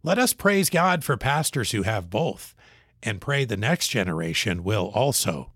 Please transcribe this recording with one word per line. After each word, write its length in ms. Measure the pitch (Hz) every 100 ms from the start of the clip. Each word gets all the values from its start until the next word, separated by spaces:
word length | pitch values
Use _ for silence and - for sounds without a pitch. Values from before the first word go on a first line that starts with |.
Let 160 | 156 208
us 160 | 247
praise 380 | - 202 196 180
God 320 | 170 185 180
for 140 | 139 127
pastors 520 | 131 147 147 143 107
who 120 | 110
have 260 | 92 110 87
both, 460 | 98 156 - - _ - - _ _
and 180 | - 98
pray 240 | - 139 127
the 120 | 101
next 320 | 113 170 -
generation 760 | 120 90 82 82 80 98 87
will 240 | 90 107 92 107
also. 560 | 139 127 - 78 64